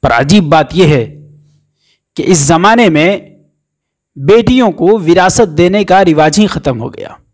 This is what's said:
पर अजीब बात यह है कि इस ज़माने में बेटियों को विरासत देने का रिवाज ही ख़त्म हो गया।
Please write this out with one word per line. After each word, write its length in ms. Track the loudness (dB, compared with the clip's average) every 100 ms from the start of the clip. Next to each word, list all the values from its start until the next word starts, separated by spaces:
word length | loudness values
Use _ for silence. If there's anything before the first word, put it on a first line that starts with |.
पर 80 | -2
अजीब 380 | -2 0 0 2
बात 240 | 0 0
यह 240 | 0 0 0
है 80 | -4 -12 -20 -20 _ _ _ _ _ _ _ -10
कि 60 |
इस 140 | -2 0
ज़माने 520 | 0 0 2 2 2
में 480 | 2 0 -2 -10 _ _ _ _ _ _ _ _ -10
बेटियों 540 | 0 2 2 0 0
को 260 | 0 0 0
विरासत 500 | 2 2 2 0 -2
देने 360 | 0 0 0
का 180 | 0 2
रिवाज 360 | 2 2 0 0
ही 80 | -2
ख़त्म 300 | -2 -6 -8
हो 120 | -10
गया। 300 | -14 -20 -20 _